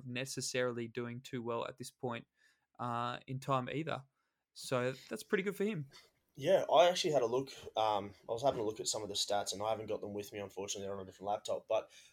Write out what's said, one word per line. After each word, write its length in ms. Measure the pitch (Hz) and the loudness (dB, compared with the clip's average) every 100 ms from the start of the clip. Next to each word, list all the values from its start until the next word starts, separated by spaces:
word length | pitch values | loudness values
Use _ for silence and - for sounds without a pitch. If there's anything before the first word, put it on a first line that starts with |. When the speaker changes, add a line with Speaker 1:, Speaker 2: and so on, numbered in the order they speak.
| 131 | -6
Speaker 1:
necessarily 800 | 123 135 - 127 127 123 120 117 | -6 -4 -4 -2 2 2 0 -4
doing 360 | 117 120 120 | -4 -4 -6
too 180 | 131 127 | -8 -6
well 220 | 117 117 - | -2 -2 -2
at 120 | - | -6
this 120 | 127 | -12
point, 360 | - 123 117 - _ _ _ _ - | -6 -4 -4 -10 _ _ _ _ -8
uh, 380 | 120 117 120 123 - | -2 0 -2 -4 -6
in 140 | 131 | -6
time 280 | 135 135 123 | 0 0 2
either. 300 | 135 165 123 - _ _ _ _ | -2 -2 -4 -6 _ _ _ _
So 380 | - - 127 127 131 - | -12 -2 2 2 -2 -8
that's 140 | - | -8
pretty 200 | - 202 | 0 0
good 140 | 196 185 | 0 0
for 80 | |
him. 220 | 202 190 135 - - _ _ - | -2 -2 -6 -12 -20 _ _ -4
Speaker 2:
Yeah, 280 | 143 190 - | 4 6 8
I 160 | 139 175 | 8 8
actually 260 | 180 165 | 6 4
had 80 | 143 | 4
a 40 | 117 | 4
look. 220 | 123 135 - - 110 | 2 -2 -8 -6 0
Um, 340 | 110 104 101 - - | 2 2 0 -8 -6
I 40 | |
was 100 | 117 | 0
having 160 | 135 127 | 2 2
a 40 | |
look 160 | 107 107 | 0 -2
at 60 | - | -2
some 160 | 113 | -2
of 60 | 104 | -2
the 60 | |
stats, 400 | 101 - 101 98 | -4 0 0 0
and 80 | 95 | -2
I 80 | 107 | -2
haven't 180 | 110 107 | -2 -2
got 140 | 101 | -4
them 100 | 101 | -4
with 200 | 101 104 | -6 -6
me, 80 | 107 | -8
unfortunately. 460 | 98 - 101 101 98 | -8 -8 -6 -6 -6
They're 100 | 98 | -8
on 60 | |
a 40 | 95 | -10
different 240 | - 98 | -8 -4
laptop. 340 | 104 - 101 - | -4 -2 -4 0
But 200 | - - - - | 0 -2 -16 -20